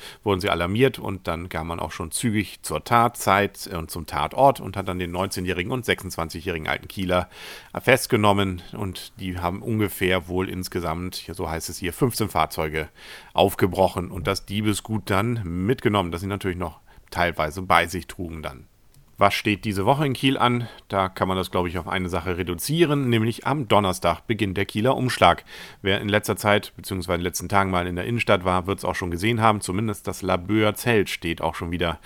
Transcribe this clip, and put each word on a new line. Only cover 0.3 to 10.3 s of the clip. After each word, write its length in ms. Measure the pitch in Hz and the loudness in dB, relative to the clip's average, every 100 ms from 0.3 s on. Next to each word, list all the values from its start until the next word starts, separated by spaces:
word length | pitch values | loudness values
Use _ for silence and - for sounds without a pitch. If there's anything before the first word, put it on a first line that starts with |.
| 95 | 0
sie 80 | 98 | 2
alarmiert 480 | 85 87 107 131 - | 0 0 4 2 2
und 300 | 104 95 - | -8 -6 -4
dann 220 | 82 90 | -6 -4
kam 180 | 85 82 | -6 -6
man 120 | 85 | -6
auch 120 | 78 | -6
schon 180 | - 80 | -6 -6
zügig 540 | - 123 104 90 - | -2 0 0 -2 -6
zur 200 | - 80 | -6 -4
Tatzeit 880 | - 120 117 - - 98 101 - - | 2 4 4 2 4 4 4 -2 -8
und 200 | 90 80 | -6 -6
zum 160 | 87 76 | -8 -6
Tatort 520 | 73 76 127 135 127 | -4 -2 4 4 4
und 160 | - 101 | -4 -6
hat 120 | 95 | -4
dann 100 | 90 | -4
den 140 | 87 | -4
neunzehnjährigen 600 | 87 98 98 90 87 95 | -2 -2 -2 -2 -2 -2
und 140 | 127 117 | -4 0
sechsundzwanzigjährigen 800 | 92 92 85 82 82 82 85 78 | -2 -2 -6 -6 -6 -6 -4 -4
alten 200 | 82 - | -6 -6
Kieler 420 | - 90 90 87 - - - - - | -4 0 0 0 -10 -16 -16 -12 -2
festgenommen 840 | - 131 - 117 104 98 98 90 - | 4 4 4 4 4 4 2 -2 -10
und 420 | 113 101 90 - - | -8 -8 -8 -14 -10
die 180 | 92 90 | -8 -2
haben 240 | 87 98 | -4 -4
ungefähr 680 | 113 110 101 - 92 92 | -2 0 0 0 0 0
wohl 220 | 87 | 0